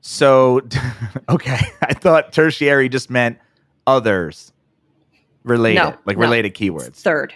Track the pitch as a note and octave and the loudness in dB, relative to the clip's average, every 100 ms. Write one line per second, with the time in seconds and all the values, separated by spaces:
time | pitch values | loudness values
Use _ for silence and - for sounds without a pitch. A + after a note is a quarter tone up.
0 | - - C#3 C3 C3 B2+ A#2+ C3+ B2+ A#2 | -14 0 4 4 4 2 -2 -6 -6 -8
1 | A2+ C3+ - B2 C3 B2+ - - - C#3+ | -12 -12 -4 -4 -2 -4 -4 -4 -6 -2
2 | F#3 D#3+ - - D#3+ - C#3+ C#3 C3 C3 | 2 2 2 0 0 2 0 2 2 -2
3 | - B2 A#2+ A2+ _ _ _ _ - C3 | -4 -2 -2 -4 _ _ _ _ 0 0
4 | A2 F#2+ D#2+ - - _ _ _ _ _ | 2 -2 -4 -10 -20 _ _ _ _ _
5 | _ _ _ _ - A#2+ A2+ A2 D3+ - | _ _ _ _ -2 0 2 2 0 -4
6 | G2+ G2 A#2 A#2 G#2 F#2 G2+ D#2+ B1 _ | -8 -2 0 0 -2 -4 -6 -6 -12 _
7 | G3+ D3+ C3+ | -4 -4 -6